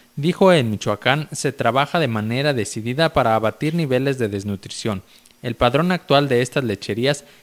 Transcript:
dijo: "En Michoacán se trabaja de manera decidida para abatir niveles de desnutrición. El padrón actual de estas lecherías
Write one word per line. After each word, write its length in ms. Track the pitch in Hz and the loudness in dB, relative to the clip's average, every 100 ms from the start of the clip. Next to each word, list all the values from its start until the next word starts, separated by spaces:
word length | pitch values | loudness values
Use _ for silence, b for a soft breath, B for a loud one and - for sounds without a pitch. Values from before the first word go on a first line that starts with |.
| B - | B -4
dijo: 380 | 147 175 190 | -2 4 4
"En 180 | 175 120 | 6 2
Michoacán 560 | 104 - 104 123 143 151 | -2 -2 -2 0 0 -2
se 200 | 147 147 | -4 -6
trabaja 480 | 123 120 123 139 175 | 0 0 2 0 0
de 80 | 143 | 0
manera 460 | 113 107 120 147 | -2 -2 -2 0
decidida 600 | 135 101 - 110 127 160 | 0 -4 -6 -6 -2 0
para 220 | - 120 110 | 2 2 2
abatir 400 | 110 - 147 165 | 0 -2 -4 -2
niveles 420 | 151 127 135 131 | 0 0 0 -2
de 120 | 113 | -2
desnutrición. 720 | 101 101 98 - - 117 95 - b b b | -4 -6 -8 -8 -8 -6 -6 -8 b b b
El 120 | 131 - | -10 0
padrón 360 | 123 131 175 | 2 2 0
actual 360 | 180 - 139 143 | -2 2 2 4
de 140 | 120 | 2
estas 220 | 127 - | 0 -2
lecherías 600 | 127 98 - 104 127 143 - B | -2 -4 -4 -2 0 -2 -6 B